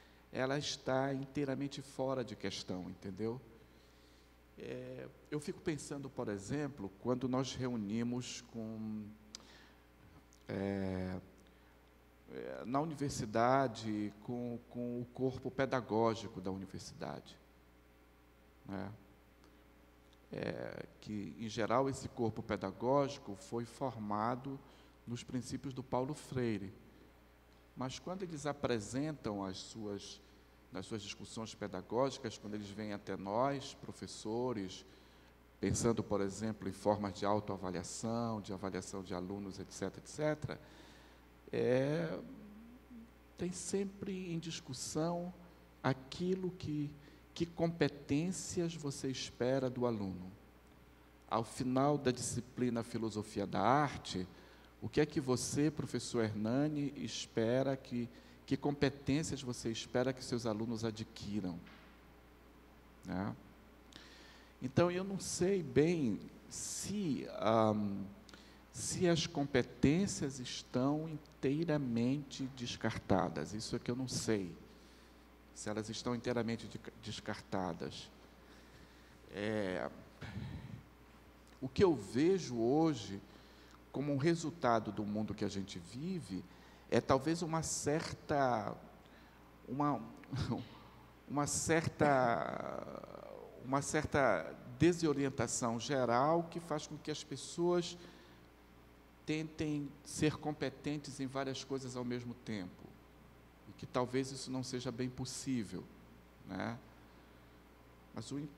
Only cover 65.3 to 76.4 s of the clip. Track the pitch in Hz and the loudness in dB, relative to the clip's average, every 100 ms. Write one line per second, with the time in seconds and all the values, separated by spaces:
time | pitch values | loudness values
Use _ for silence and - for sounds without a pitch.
65.3 | - 175 202 143 120 160 170 123 98 - | 2 4 4 4 6 6 6 2 0 -4
66.3 | - - - - - - 208 180 98 62 | -16 -12 -8 -6 -6 -4 0 0 0 -2
67.3 | - 101 113 110 107 101 98 95 - - | 0 6 8 8 6 2 -2 -6 -12 -18
68.3 | - - - - - - - 180 170 - | -18 -18 -20 -14 -8 -4 4 6 6 4
69.3 | 151 139 127 - - 135 165 202 - 147 | 0 4 4 2 6 6 6 4 0 -2
70.3 | 127 123 - - 127 135 151 160 151 - | -4 -6 -8 -2 2 4 2 -2 -6 -10
71.3 | - 135 147 165 151 131 117 120 143 147 | -2 2 2 2 2 2 2 4 2 -2
72.3 | - 131 131 117 - 110 - - 92 85 | -6 -6 -4 -6 -2 0 0 4 4 4
73.3 | 78 80 107 - 123 - 123 131 - - | 0 -4 -6 -4 -4 -2 -2 -2 -2 2
74.3 | 107 90 - - - - - - - - | 0 0 -8 -16 -20 -20 -20 -20 -20 -20
75.3 | - - - 107 107 110 110 123 120 123 | -20 -20 -10 -4 -2 -2 -4 -2 0 0
76.3 | 120 | 2